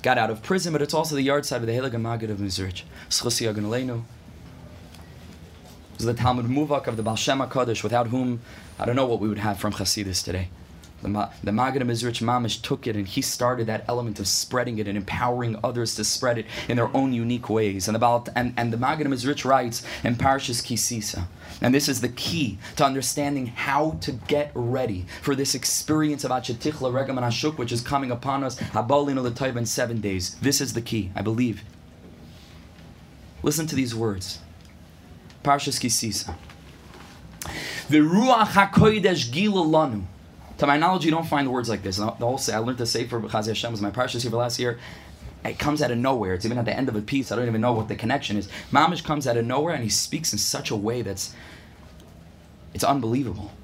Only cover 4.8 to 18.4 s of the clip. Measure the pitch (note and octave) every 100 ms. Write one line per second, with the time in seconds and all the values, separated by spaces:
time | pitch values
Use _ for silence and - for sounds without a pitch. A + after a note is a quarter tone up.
4.8 | - - - - - - - - - -
5.8 | - - A2+ A#2 A#2+ B2 A#2 C3+ D3+ C#3+
6.8 | C3+ A2 A2 A2 - C3+ B2+ C3 A#2+ G#2+
7.8 | G#2+ A#2+ A#2 B2+ B2+ A#2+ - - - -
8.8 | G#2 B2 C3 A2 G#2+ G2+ G#2+ G2 G#2+ F#2+
9.8 | F#2 - F#2+ F#2 - F#2 F#2 - - -
10.8 | - - - G#2 - - - G#2+ C3 C3+
11.8 | B2 A#2 B2 A#2 A#2 B2 A#2+ G#2+ - C#3
12.8 | A#2+ G#2 F#2+ C3+ C3 - B2 B2 A2 A2
13.8 | - B2 A#2 G2+ G2 - - B2+ A#2+ A2
14.8 | G2+ G2+ F#2+ - B2 B2 A#2 G#2+ C3 A#2+
15.8 | A2+ - G#2+ - B2+ A#2 G#2+ - - A#2+
16.8 | A2+ C3+ C3+ A#2+ A#2 A#2+ - A2 G#2+ G2
17.8 | G2 A2 A#2+ A#2+ - B2